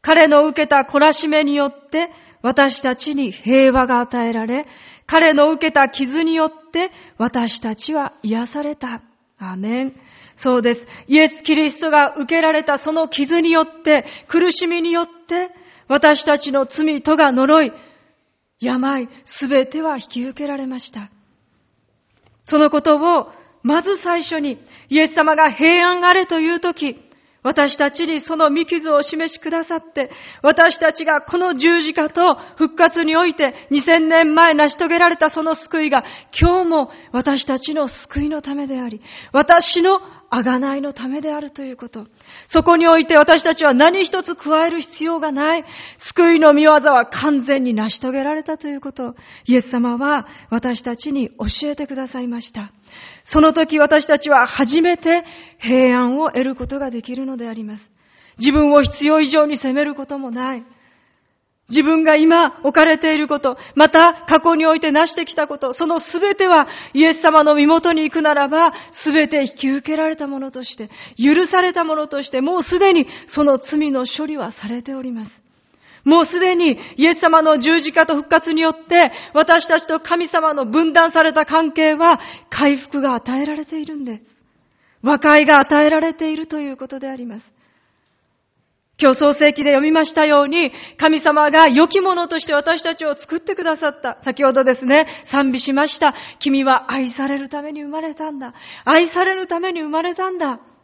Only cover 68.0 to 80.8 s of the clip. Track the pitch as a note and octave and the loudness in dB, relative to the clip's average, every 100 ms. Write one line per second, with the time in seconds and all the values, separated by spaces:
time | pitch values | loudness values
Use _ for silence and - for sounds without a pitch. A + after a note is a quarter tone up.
68 | D#4 E4 D4+ C#4+ C#4 D#4 E4 D#4 - - | -2 -2 0 0 0 2 2 0 -18 -8
69 | D#4 D4+ D4+ D#4 C4+ - C4+ C#4 D4 D#4 | 0 0 0 -2 -4 -4 -4 -4 -4 -4
70 | D#4 D#4 C#4+ C4+ C4+ C4 B3 - G#3+ - | -4 -4 -10 -10 -12 -12 -16 -14 -18 -18
71 | - - C4 D#4+ F4 F#4 F4+ F4+ D#4+ D#4 | -20 -2 2 2 2 0 0 -2 -4 -4
72 | D4+ C#4+ C#4 C4 C#4 F4+ - F4 G4 E4+ | -6 -8 -6 -4 -2 -2 -2 2 4 2
73 | C4 - - - D4 C4+ C4+ D4+ D4+ C4+ | 0 -8 -10 -2 0 0 -2 -4 -2 -4
74 | B3+ - D#4 D4+ A3+ - G#3 A#3+ A#3+ C4+ | -6 -8 -8 -8 -10 -10 -12 -12 -10 -12
75 | B3+ A3+ G#3+ _ _ _ _ _ _ _ | -10 -12 -14 _ _ _ _ _ _ _
76 | C4+ E4 D#4+ F4 F#4 F4 E4 A#3+ - - | 4 4 4 0 0 2 0 -2 -8 0
77 | D#4 E4 E4+ D#4+ D#4 D4+ C4 E4 D#4 E4 | 0 2 4 4 4 2 2 0 0 0
78 | D#4+ D4 D4 E4 E4 D#4 D#4+ D#4+ - F4 | 2 0 0 -2 0 0 0 -2 0 4
79 | D4+ - - D4 D#4+ E4+ - D#4+ D#4+ D#4+ | 4 0 -2 0 4 2 4 0 0 -6
80 | D#4+ E4+ F4 E4+ D#4 D4 A#3 C4+ | -2 -4 -2 0 0 -2 -2 0